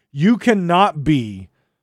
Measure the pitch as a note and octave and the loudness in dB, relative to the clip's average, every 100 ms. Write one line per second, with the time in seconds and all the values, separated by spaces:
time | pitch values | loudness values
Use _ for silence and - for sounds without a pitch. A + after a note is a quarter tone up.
0 | _ C#3 F3+ A#3 A#3+ G#3+ E3+ F3 G3+ D3+ | _ -2 2 2 2 0 2 2 0 0
1 | C3+ D3 A2 F#2+ F#2+ _ _ _ | 0 0 -2 -10 -16 _ _ _